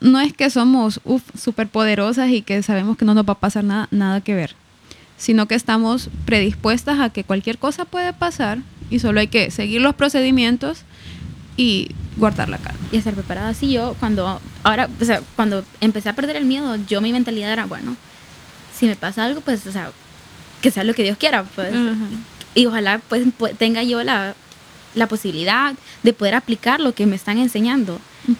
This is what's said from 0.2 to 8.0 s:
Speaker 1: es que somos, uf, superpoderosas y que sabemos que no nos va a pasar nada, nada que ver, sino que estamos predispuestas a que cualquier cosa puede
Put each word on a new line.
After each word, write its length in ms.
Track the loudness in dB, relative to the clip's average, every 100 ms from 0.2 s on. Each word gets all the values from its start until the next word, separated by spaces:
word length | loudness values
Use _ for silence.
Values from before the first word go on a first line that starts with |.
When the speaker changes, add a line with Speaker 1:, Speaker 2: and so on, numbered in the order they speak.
Speaker 1:
es 120 | 4
que 180 | 0 0
somos, 500 | 4 4 4 2 -2
uf, 180 | -2 -2 -2 -8
superpoderosas 880 | -6 -2 -2 2 2 2 2 2 2
y 120 | 2
que 200 | 0 -2
sabemos 340 | 0 0 0 2
que 80 |
no 100 | 4
nos 120 | 4 4
va 60 |
a 60 | 0
pasar 240 | 0 0
nada, 240 | 0 0 0
nada 300 | 0 2 0
que 140 | 0
ver, 200 | -2 -2 -8 _ _ -20 -20 -20 -8
sino 300 | 2 2 4
que 80 |
estamos 560 | 0 2 2 2 0 -4 -6 0
predispuestas 720 | 2 2 0 0 0 0 0
a 100 | 0
que 140 | -2
cualquier 340 | -4 -2 -2 -4
cosa 260 | -4 -4 -6
puede 260 | -4